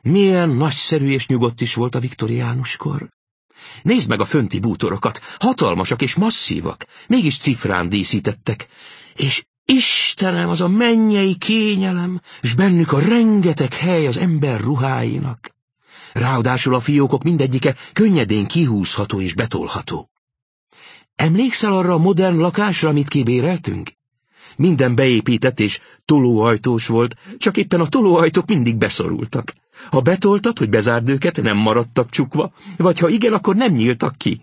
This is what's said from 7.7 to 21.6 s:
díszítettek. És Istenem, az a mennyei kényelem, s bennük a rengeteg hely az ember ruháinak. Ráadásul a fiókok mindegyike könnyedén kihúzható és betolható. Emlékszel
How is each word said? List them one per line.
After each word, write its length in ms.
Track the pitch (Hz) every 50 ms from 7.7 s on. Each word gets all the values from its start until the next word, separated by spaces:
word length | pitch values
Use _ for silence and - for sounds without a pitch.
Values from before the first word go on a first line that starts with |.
| 95 90 87 87
díszítettek. 800 | 101 101 92 - - 101 - 107 101 - _ - 110 - - _ _ - - - - - - - _
És 280 | - 143 135 - - - _ _ _ _ -
Istenem, 800 | 262 262 - - - - - - - - 196 185 180 175 175 175
az 120 | 175 160
a 60 | 180
mennyei 680 | 175 190 220 240 233 233 226 220 214 208 202 196 196 185
kényelem, 840 | - - - 220 226 214 214 208 190 190 190 180 180 175 180 185 175 _ - - -
s 120 | - 120 117
bennük 380 | 123 190 202 180 170 165 -
a 80 | - 139
rengeteg 720 | 151 190 233 240 226 220 214 208 180 180 151 - 147 120 -
hely 340 | - 143 180 180 165 151
az 100 | 135 117
ember 440 | - - 180 160 151 143 143 120 107
ruháinak. 920 | 110 120 151 127 131 135 131 123 120 117 110 - - 127 120 - - - _ _ _ _ _ _ _ _ - - - - -
Ráadásul 600 | 117 120 123 131 123 110 127 127 123 - 135 127
a 60 | 123
fiókok 440 | 117 - 147 143 139 127 143 135 139
mindegyike 520 | 165 175 147 139 131 127 131 120 147 131 - - - _
könnyedén 520 | - 214 220 190 156 117 95 104 107 98
kihúzható 760 | - - 170 165 131 113 101 92 - - - 104 98 - 98
és 120 | 95 90 80
betolható. 760 | 90 117 113 - - - - - - - - 85 - - _ _ _ _ _ _ _ _ _ _ _ _ _ _ - - - - - _ _ _
Emlékszel 560 | - 143 160 165 196 262 254 - -